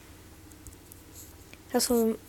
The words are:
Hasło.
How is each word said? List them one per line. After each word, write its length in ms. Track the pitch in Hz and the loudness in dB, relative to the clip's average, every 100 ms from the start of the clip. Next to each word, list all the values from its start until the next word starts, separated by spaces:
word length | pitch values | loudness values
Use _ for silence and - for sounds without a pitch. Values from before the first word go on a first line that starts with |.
| - - - - - - - - - - - - - - - - - | -18 -20 -20 -20 -20 -18 -18 -18 -18 -20 -18 -18 -18 -18 -20 -20 -2
Hasło. 340 | 247 - 240 220 220 | 2 4 6 4 2